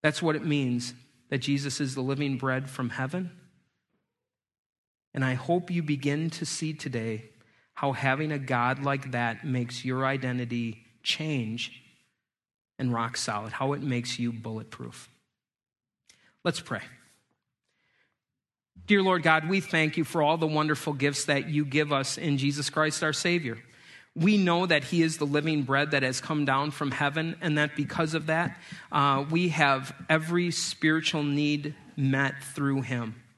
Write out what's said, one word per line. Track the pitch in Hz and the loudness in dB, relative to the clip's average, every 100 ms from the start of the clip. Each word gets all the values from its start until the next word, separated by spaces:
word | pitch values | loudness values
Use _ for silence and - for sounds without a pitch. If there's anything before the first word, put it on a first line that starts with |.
That's | 151 147 | 0 0
what | 160 | 0
it | 151 156 | 0 0
means | 147 131 123 120 - _ _ _ | 0 2 0 -4 -12 _ _ _
that | 139 | -4
Jesus | 127 139 139 131 | 0 -2 -2 -4
is | 143 | -4
the | 131 | -2
living | 131 139 143 131 | -4 -2 -2 -2
bread | 135 131 135 | -2 -2 -4
from | - 123 | -6 -6
heaven. | - 131 175 180 - _ _ _ _ _ _ _ _ _ _ _ _ _ _ _ _ _ | -4 -4 -4 -8 -10 _ _ _ _ _ _ _ _ _ _ _ _ _ _ _ _ _
And | - 131 | -2 0
I | |
hope | 127 - 175 175 | 0 0 0 2
you | 175 | -2
begin | 156 143 139 143 160 | 0 0 0 0 -2
to | 160 156 | -4 -6
see | - 156 | -4 -4
today | 156 - 123 113 110 - _ _ _ _ | -4 -4 -4 -4 -6 -8 _ _ _ _
how | - 139 | -4 -2
having | 127 135 135 156 | 0 2 2 0
a | 147 | -2
God | 131 127 123 131 | 0 2 2 0
like | 139 139 135 | 0 -2 -2
that | 123 120 113 | -2 -2 -2
makes | 156 127 120 - | -2 -2 -2 -4
your | 127 127 135 | -4 0 0
identity | 135 131 123 120 120 117 107 _ _ | 0 -2 -4 -4 -4 -4 -8 _ _
change | - - 156 143 110 113 - - - _ _ _ _ _ _ _ _ _ | -4 -2 0 -2 -2 -4 -8 -12 -20 _ _ _ _ _ _ _ _ _
and | 127 | -2
rock | 117 117 120 | 0 -2 -4
solid, | - 107 107 | -4 -4 -6
how | - 135 | -4 -2
it | 143 | -2
makes | 143 123 120 - | -2 -2 -4 -4
you | 120 | -4
bulletproof. | 117 113 110 113 - 120 - - _ _ _ _ _ _ _ _ _ _ - _ _ | -4 -8 -10 -10 -14 -14 -14 -20 _ _ _ _ _ _ _ _ _ _ -20 _ _
Let's | 180 - | -4 -2
pray. | - 107 - - _ _ _ _ _ _ _ _ _ _ _ _ _ _ _ _ _ - 90 | -4 -8 -10 -18 _ _ _ _ _ _ _ _ _ _ _ _ _ _ _ _ _ -20 2
Dear | 202 | 4
Lord | 190 180 | 6 4
God, | 165 160 156 | 6 4 4
we | 190 | 0
thank | - 165 156 156 | 2 2 2 2
you | |
for | 147 170 | -2 2
all | 147 165 | 2 4
the | 160 | 2
wonderful | 151 151 147 - | 2 2 0 -2
gifts | 143 139 139 | 0 0 0
that | - 143 147 | 0 0 2
you | 147 | -2
give | 147 147 151 | 0 0 2
us | 143 135 - | 0 0 -2
in | 165 139 | 0 2
Jesus | 139 143 143 | 0 0 -2
Christ, | - 156 151 | 0 0 0
our | 156 | -2
Savior. | 147 180 175 143 113 - - - - - | 0 0 0 -2 -8 -12 -20 -20 -20 -16
We | - 170 208 | 0 4 6
know | 185 170 | 6 4
that | 180 156 | 4 2
he | 131 175 | 2 2
is | 160 160 | 2 2
the | 147 | 0
living | 147 151 151 | 0 2 0
bread | 131 135 147 | 2 2 2
that | 143 | 2
has | 131 127 | 2 -2
come | - 156 | -2 -2
down | 143 135 151 | 2 2 0
from | 143 143 | -2 -4
heaven, | 127 143 147 160 - | 0 -2 0 -4 -4
and | 175 151 | 0 2
that | 147 | 2
because | 147 143 - 160 | 0 -4 0 0
of | 160 151 | 0 0
that, | 160 175 - - - - | 0 0 -6 -16 -18 -4
uh, | 151 143 139 143 | 2 4 2 2
we | 165 180 | 2 2
have | 151 147 135 135 - - | 4 4 4 0 -12 2
every | 160 160 175 175 | 2 2 0 2
spiritual | 170 - - 160 160 160 160 | 0 -4 0 2 2 2 0
need | 147 143 147 147 147 151 - - | 0 2 2 0 -4 -12 -14 -2
met | 135 135 139 135 - | 2 2 0 -2 -12
through | - 139 135 | -2 0 0
him. | 117 123 113 110 - | -2 -4 -4 -8 -18